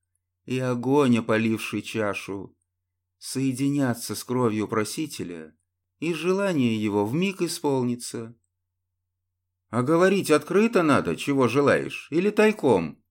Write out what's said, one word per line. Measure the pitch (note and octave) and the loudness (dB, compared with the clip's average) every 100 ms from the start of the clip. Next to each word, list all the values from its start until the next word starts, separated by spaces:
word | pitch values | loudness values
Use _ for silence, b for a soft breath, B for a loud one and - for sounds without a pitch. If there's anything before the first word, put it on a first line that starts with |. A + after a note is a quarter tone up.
| _ _ _ _ | _ _ _ _
и | - B2+ | -6 -4
огонь, | B2+ B2 B2 C#3+ C3+ A#2 | -2 -2 2 4 4 4
опаливший | A2+ A2 A2+ A2 - G#2+ | 2 0 2 -2 -4 -6
чашу, | - A2 G#2 F#2+ - G2 - _ _ _ _ _ _ _ | -6 -4 -4 -4 -8 -12 -12 _ _ _ _ _ _ _
соединятся | - C3+ C3+ B2+ C#3 C#3+ C3+ A#2 - | -10 -4 -4 -2 -2 0 0 -2 -6
с | G#2 | -10
кровью | - B2 A#2+ G#2+ G2+ | -4 0 0 0 -2
просителя, | A2 G#2+ - D3+ - F2 E2+ D#2 _ _ _ _ _ | -2 -4 -6 -8 -8 -10 -12 -16 _ _ _ _ _
и | D#3+ | -6
желание | D#3+ E3+ F#3+ G3+ D#3+ A#2+ A2 | -4 -2 -2 0 0 0 0
его | G#2+ G2+ | 0 0
вмиг | G#2 C#3+ G3 F#3 | 0 0 -2 -2
исполнится». | E3+ D#3+ D3 C3+ B2 A#2+ - A#2+ A2+ A#2+ _ _ _ _ _ _ _ _ _ _ _ _ _ | -6 -4 -2 0 -2 -4 -8 -12 -12 -18 _ _ _ _ _ _ _ _ _ _ _ _ _
«А | A#2 | -4
говорить | B2 E3 F#3+ G3 D3+ | 2 4 4 4 4
открыто | D3+ D3+ F3+ A3+ A#3 | 2 4 2 4 4
надо, | D#3+ A#2 E2+ | 4 2 2
чего | D#2+ - C#3 A#2+ | -4 -2 2 2
желаешь, | B2+ C#3 E2 C#2 - - | 4 4 4 0 -10 -4
или | D#3 G3 | -2 0
тайком?» | G#3 G#3+ G#3+ C#3+ G2 D#2+ - _ | 4 2 2 2 2 2 -8 _